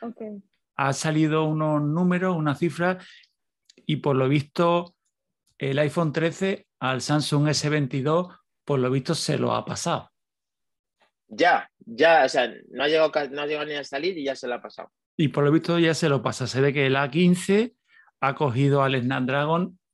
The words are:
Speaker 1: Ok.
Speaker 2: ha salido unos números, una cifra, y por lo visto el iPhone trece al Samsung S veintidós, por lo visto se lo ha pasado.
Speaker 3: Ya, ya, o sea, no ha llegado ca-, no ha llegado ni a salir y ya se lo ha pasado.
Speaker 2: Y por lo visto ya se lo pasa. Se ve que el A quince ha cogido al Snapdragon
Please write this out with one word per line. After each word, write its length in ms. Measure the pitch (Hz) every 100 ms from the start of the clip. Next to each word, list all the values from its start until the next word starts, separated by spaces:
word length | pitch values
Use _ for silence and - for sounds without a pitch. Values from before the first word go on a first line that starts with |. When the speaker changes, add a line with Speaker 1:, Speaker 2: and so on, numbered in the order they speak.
Speaker 1:
Ok. 200 | 233 - 214 208 - _ _ -
Speaker 2:
ha 160 | 139
salido 520 | 139 160 151 156 156
unos 380 | 156 156 156 151
números, 540 | 147 160 180 180 185 170
una 180 | 151
cifra, 440 | 139 170 143 180 185 - - _ _ _ _ _ _ -
y 100 | 151
por 180 | 147 131
lo 120 | 131
visto 680 | 147 143 - 170 170 175 _ _ _ _ _ _ _
el 200 | 135 139
iPhone 320 | 151 170 160
trece 560 | 160 165 165 190 202 _ _
al 220 | 127 131
Samsung 480 | - 151 135 147 147
S 200 | 143 147
veintidós, 600 | 151 131 143 131 165 180 - _ _
por 140 | - 139
lo 120 | 127
visto 240 | 135 135
se 220 | 160 - -
lo 160 | 120
ha 120 | 117
pasado. 460 | - 92 170 139 - _ _ _ _ _ _ _ _ _ _ _ _
Speaker 3:
Ya, 420 | - - - - _
ya, 460 | - 117 160 160
o 40 | 135
sea, 240 | 143 120 - -
no 140 | -
ha 40 | 143
llegado 220 | 160 156
ca-, 180 | 151 143
no 140 | 143
ha 40 | 147
llegado 200 | 151 151
ni 80 |
a 100 | 147
salir 320 | 135 143 170 175
y 80 |
ya 120 | 139 131
se 100 | 127
lo 80 |
ha 80 | 120
pasado. 300 | 107 - - _ _ -
Speaker 2:
Y 120 | 147
por 160 | -
lo 60 | 143
visto 280 | 160 160 170
ya 160 | 165
se 140 | 156 165
lo 140 | 139
pasa. 240 | 127 127 120
Se 140 | 127
ve 120 | 139
que 140 | 139 135
el 100 | 135
A 140 | 143
quince 640 | 156 180 180 185 202 240 - _ - _ _
ha 140 | 139
cogido 480 | 135 147 120 139 139
al 180 | 135 131
Snapdragon 800 | 123 135 127 139 147 165 185 - _